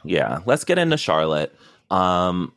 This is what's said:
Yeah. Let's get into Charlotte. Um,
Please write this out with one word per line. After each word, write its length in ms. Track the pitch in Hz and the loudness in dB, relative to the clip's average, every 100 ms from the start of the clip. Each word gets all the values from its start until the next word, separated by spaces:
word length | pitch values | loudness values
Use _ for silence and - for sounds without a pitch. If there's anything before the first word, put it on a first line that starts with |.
Yeah. 360 | 78 85 58 71 98 | -4 -2 0 -2 0
Let's 180 | 143 | 0
get 140 | - 180 | 2 0
into 180 | 165 151 | 2 0
Charlotte. 580 | - 80 80 76 78 - - _ - | 0 0 2 0 -2 -8 -20 _ -4
Um, 640 | 92 92 90 92 90 87 | 0 2 2 0 -2 -6